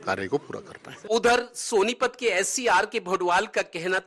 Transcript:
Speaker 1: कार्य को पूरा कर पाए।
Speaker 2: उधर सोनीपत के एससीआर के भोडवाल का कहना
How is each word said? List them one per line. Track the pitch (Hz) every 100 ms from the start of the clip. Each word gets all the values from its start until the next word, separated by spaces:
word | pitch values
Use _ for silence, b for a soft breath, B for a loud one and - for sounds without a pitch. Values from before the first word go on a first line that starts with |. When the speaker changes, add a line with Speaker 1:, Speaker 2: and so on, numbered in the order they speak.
| -
Speaker 1:
कार्य | 95 95
को | 107
पूरा | - -
कर | - - -
पाए। | - 208
Speaker 2:
उधर | 220 233 240 240 -
सोनीपत | - 220 208 247 247 -
के | 233
एससीआर | 185 190 269 240 185 208
के | 233
भोडवाल | 180 185 180 175 214
का | 208
कहना | 190 170 175 185